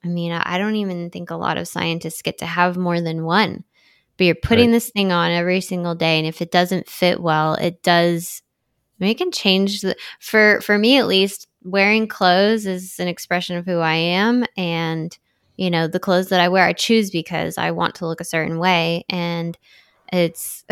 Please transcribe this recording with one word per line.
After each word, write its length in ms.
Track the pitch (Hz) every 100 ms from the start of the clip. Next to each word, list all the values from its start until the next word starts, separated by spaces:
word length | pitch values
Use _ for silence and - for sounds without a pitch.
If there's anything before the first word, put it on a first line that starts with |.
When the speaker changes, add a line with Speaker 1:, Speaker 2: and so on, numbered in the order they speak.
Speaker 1:
I 40 | 175
mean, 220 | 175 170
I, 240 | 170 -
I 40 | 180
don't 180 | 208 214
even 340 | 202 180 175
think 200 | 175 175
a 60 | 165
lot 220 | - 165
of 80 | 170
scientists 560 | - 175 165 160 -
get 160 | - -
to 80 | 170
have 300 | 175 180 180
more 240 | 180 175
than 240 | 165 160
one, 400 | 160 180 208 - - _ _ _ _ _
but 80 |
you're 120 | 180 165
putting 300 | - 226 240
Speaker 2:
Right. 80 |
Speaker 1:
this 160 | 233 233
thing 200 | 208 196
on 220 | 175 170
every 280 | 170 175 185
single 360 | 185 180 175 170
day. 200 | 165 160
And 100 | 156
if 120 | 160
it 120 | 170
doesn't 360 | 180 180 185 -
fit 320 | - 180 -
well, 340 | 170 156 156
it 280 | 156 175 175
does, 580 | - 175 170 170 170 - _ _ _ _ _ _
I 40 |
mean, 60 | 190
it 80 | 226
can 140 | 370
change 480 | 349 202 190 196 202
the, 160 | 190 - - -
for, 400 | - 220 214 202
for 180 | - 208
me 180 | 220 269
at 120 | 226
least, 400 | 190 196 - - _
wearing 420 | 180 196 196 214 220
clothes 580 | - 185 180 202 226
is 360 | 208 185 185 -
an 80 | 180
expression 480 | 175 - 180 175 180
of 100 | 175
who 140 | 175
I 140 | 165 160
am. 480 | 170 180 214 247 240 -
And, 600 | 180 165 165 165 160 - _ _ _ -
you 160 | 185
know, 160 | 170 165
the 120 | 180
clothes 280 | 190 180 185
that 120 | 185
I 80 | 175
wear, 140 | 190
I 80 | 175
choose 380 | 175 - 226 202
because 480 | 175 - 165 165 165
I 140 | 165
want 240 | 165 170 -
to 100 | 170
look 140 | 160
a 40 |
certain 360 | 170 165 156 165
way. 440 | 175 180 165 170 -
And 500 | 180 170 170 170 165 _ _ _ _ -
it's, 520 | 180 170 165 - - _